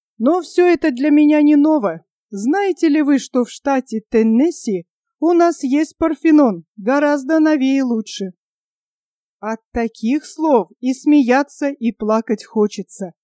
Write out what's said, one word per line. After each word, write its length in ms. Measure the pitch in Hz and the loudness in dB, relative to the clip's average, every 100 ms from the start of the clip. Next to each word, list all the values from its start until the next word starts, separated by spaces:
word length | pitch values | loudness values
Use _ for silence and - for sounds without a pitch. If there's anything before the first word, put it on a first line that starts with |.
| _ - | _ -4
Но 220 | 240 359 | 0 0
всё 260 | - - 359 | -2 0 2
это 240 | 339 320 | 2 0
для 180 | 240 294 | -2 2
меня 320 | 294 294 302 | 4 4 4
не 140 | 294 294 | 4 4
ново. 480 | 302 311 202 165 _ _ _ | 4 2 -2 -6 _ _ _
Знаете 560 | 196 226 381 392 302 330 | -6 -4 -2 -2 0 0
ли 140 | 294 | 2
вы, 160 | 285 277 | 2 0
что 260 | - 254 | 0 -4
в 80 | 233 | -4
штате 500 | - 277 269 262 220 - | -6 -4 -4 -4 -10 -2
Теннесси 760 | 226 226 226 330 - - 185 - _ _ _ | 0 2 2 0 -2 -6 -6 -8 _ _ _
у 140 | 311 | 0
нас 300 | 349 339 - | 2 2 0
есть 340 | 269 285 311 - | -2 -2 -2 -4
Парфенон, 680 | 320 311 330 302 254 175 - - | -4 -2 2 4 2 -2 -10 -8
гораздо 640 | 190 277 294 294 262 320 | -4 0 0 -2 -2 0
новее 400 | 311 302 262 269 | 2 0 0 0
и 20 | |
лучше?» 520 | 254 226 - - 190 - _ _ _ _ _ _ _ _ _ _ | -2 -4 -6 -10 -12 -12 _ _ _ _ _ _ _ _ _ _
От 200 | 208 220 _ | -10 -10 _
таких 520 | 233 226 - 220 294 - | -6 -6 -4 -4 -2 -4
слов 440 | - 311 247 175 _ | -4 0 0 0 _
и 140 | 254 | -6
смеяться, 760 | 254 294 294 240 254 285 - 285 | -2 2 4 4 0 -2 -6 -8
и 220 | 285 226 | -4 -6
плакать 540 | - 214 220 - 208 - | -4 -2 -2 -2 -6 -4
хочется. 680 | 220 208 - 185 - 185 - | -2 -2 -4 -14 -12 -14 -14